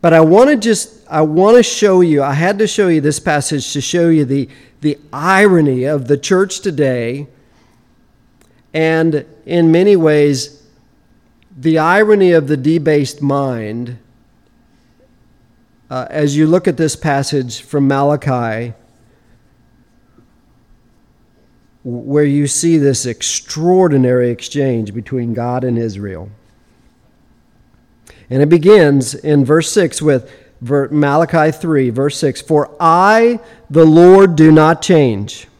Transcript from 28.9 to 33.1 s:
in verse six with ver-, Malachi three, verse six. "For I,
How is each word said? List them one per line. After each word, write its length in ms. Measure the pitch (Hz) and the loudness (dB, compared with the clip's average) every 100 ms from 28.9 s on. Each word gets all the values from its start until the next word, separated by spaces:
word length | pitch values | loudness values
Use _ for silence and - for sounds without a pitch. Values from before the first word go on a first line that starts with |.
| 143 120 | 2 -2
in 320 | - 151 147 131 | -8 -2 0 2
verse 260 | 156 160 | 0 0
six 300 | - 165 - | -2 -2 -2
with 300 | 151 131 123 - _ _ | -2 -2 -4 -20 _ _
ver-, 260 | 120 139 139 | -4 -4 -2
Malachi 640 | 151 147 147 165 170 156 | -2 0 0 0 0 0
three, 380 | 156 170 151 127 | -2 -4 -2 -2
verse 260 | 117 143 - | -2 -4 -4
six. 240 | 147 123 | -6 -6
"For 340 | - 151 143 - | -2 -2 -2 -2
I, 600 | 165 170 190 | 0 2 2